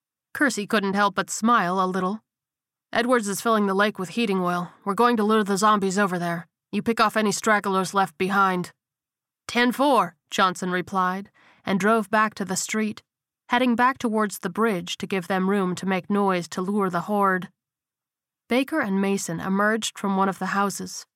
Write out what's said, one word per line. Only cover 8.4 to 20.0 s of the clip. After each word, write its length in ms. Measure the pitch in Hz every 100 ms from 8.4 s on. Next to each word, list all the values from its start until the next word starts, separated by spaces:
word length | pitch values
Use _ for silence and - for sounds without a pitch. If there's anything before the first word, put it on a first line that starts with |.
| 196 180 175 - _ _ _ _ _ _ -
"Ten 240 | 240 247
four," 460 | 240 285 240 175 - _
Johnson 440 | - 190 175 185
replied, 580 | 180 175 190 180 190 202 _ _ _
and 140 | - 190
drove 320 | 202 226 208
back 240 | 220 214
to 100 | -
the 120 | 185 190
street, 480 | - 214 214 214 _ _ _ _ -
heading 260 | 247 254 233
back 220 | 247 262
towards 420 | 240 214 208 -
the 100 | 190
bridge 460 | 175 226 185 175 -
to 80 | 190
give 220 | 196 175
them 200 | 190 190
room 280 | 202 180 175
to 100 | 185
make 240 | 185 -
noise 380 | 202 202 180 170
to 140 | -
lure 280 | 185 208 190
the 120 | 175
horde. 500 | 165 208 196 185 175 _ _ _ _ _ _ _ _ _ _
Baker 320 | 240 269 320
and 200 | 226 196
Mason 380 | 196 196 - 165
emerged 580 | 185 196 208 220 -
from 200 | -